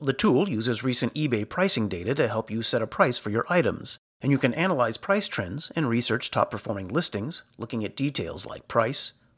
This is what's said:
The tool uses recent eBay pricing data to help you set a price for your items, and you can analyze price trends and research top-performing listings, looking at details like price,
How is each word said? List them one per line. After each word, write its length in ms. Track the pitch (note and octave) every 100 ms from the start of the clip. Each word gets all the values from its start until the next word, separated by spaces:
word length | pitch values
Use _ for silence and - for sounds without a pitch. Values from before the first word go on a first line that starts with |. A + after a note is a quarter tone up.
The 120 | B2+
tool 360 | C3 A3 C3 G3+
uses 340 | G#2+ A2+ A2
recent 320 | C3 B2 A#2
eBay 340 | D3+ D3+ A2+ G#2
pricing 400 | - F#3+ - G#2+
data 240 | F2 F#2+ D3
to 100 | A#2+
help 240 | A2 -
you 100 | A2
set 220 | A2+ A#2+
a 60 | A2
price 320 | - E3 B2
for 100 | B2+
your 160 | G#2+ -
items, 520 | F3 A#2 E2 - - _ _
and 120 | C3+
you 60 | C#3
can 140 | C3
analyze 420 | C3 F#3 D3+ A2+ A2+
price 320 | - G3+ G3+
trends 420 | - F2+ C3+ - -
and 120 | C3+
research 440 | A#2 A#2+ A2+ -
top-performing 560 | - - G#2+ - G2 F#2
listings, 540 | C#3 - G#2 B2 - - -
looking 280 | A2+ A#2
at 100 | G2+
details 520 | - C#3 C#3 E2 F#2 G2
like 200 | G#2+ -
price, 460 | A#2+ A2+ C#3 - - _